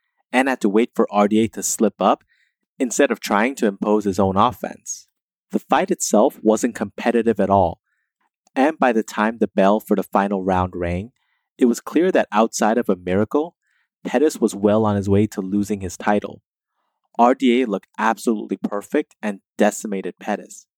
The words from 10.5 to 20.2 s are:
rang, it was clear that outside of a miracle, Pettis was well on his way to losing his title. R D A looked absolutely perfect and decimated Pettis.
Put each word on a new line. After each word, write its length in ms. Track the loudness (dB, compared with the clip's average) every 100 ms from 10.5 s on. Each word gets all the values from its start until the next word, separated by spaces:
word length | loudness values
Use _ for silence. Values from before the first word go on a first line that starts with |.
| 0 -2 -4
rang, 360 | -6 -6 -8 _ _ _ _ 0
it 80 | 0
was 140 | 0
clear 320 | -2 0 2
that 180 | 0 0
outside 480 | 0 0 0 0 0
of 100 | -2
a 60 | -4
miracle, 600 | -2 -2 0 -2 -4 _ _ _ _ _
Pettis 380 | -4 0 0 2
was 140 | -2 0
well 300 | 2 2 2
on 100 | 0
his 120 | 2
way 200 | 2 2
to 140 | -2
losing 400 | -4 -2 -2 -4
his 140 | -8 -8
title. 460 | -2 -2 -4 -16 _ _ _ _ _ _ _ 2
R 160 | 2 4
D 260 | 2 2
A 60 | 0
looked 220 | -4 _ -4
absolutely 580 | -2 -2 -2 -4 -4 -8
perfect 580 | -6 -8 -4 -6 -6 _
and 200 | -10 -10 _ 0
decimated 600 | 0 0 -8 -8 -8
Pettis. 480 | -10